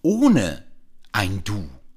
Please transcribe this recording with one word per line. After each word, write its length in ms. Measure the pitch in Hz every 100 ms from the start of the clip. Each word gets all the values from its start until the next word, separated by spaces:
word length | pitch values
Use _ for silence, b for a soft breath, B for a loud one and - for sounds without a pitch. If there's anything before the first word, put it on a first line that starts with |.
ohne 600 | 160 220 277 180 90 71 - - - - -
ein 300 | - 92 98
Du 240 | - 104 76 64 -